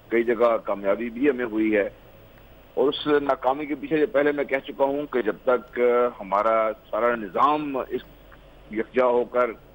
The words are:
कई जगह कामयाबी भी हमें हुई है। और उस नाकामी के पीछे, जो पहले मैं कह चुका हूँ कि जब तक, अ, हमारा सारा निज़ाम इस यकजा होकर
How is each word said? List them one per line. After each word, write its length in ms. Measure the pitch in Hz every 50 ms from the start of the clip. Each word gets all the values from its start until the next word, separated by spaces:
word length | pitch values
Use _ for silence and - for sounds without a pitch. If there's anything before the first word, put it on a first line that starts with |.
| - -
कई 120 | 117 117 117
जगह 340 | 117 120 107 120 117 113
कामयाबी 540 | 107 - - 101 101 101 98 101 110 117 120
भी 180 | 113 120 139 147
हमें 160 | 131 123 123
हुई 280 | 113 107 110 110 110 107
है। 200 | 104 98 - - - - - - - - - - - - - - - - - - -
और 100 | 123 143
उस 160 | 139 - -
नाकामी 600 | 151 147 147 143 139 135 127 - 127 135 147 151
के 80 | 139 151
पीछे, 240 | 139 147 143 160 156
जो 80 | 151
पहले 260 | - - 135 147 147 143
मैं 140 | 143 135
कह 120 | - 131 135
चुका 260 | - - 135 - 135
हूँ 220 | 139 139 147 147
कि 160 | 143 - 123 113
जब 140 | 107 123 - - 131
तक, 320 | 123 120 113 - - 120
अ, 420 | 123 123 120 120 123 123 120 - 104
हमारा 500 | 95 95 101 107 113 113 113 110 110 107
सारा 440 | - - - - 107 117 120 120
निज़ाम 640 | 117 107 95 85 113 - 143 151 151 151 143 135 127 113
इस 200 | - - - - - - - - - - - - - - - - - 104
यकजा 320 | 107 110 - - 127 127
होकर 520 | 123 120 123 120 107 123 123 123 117 104 - - -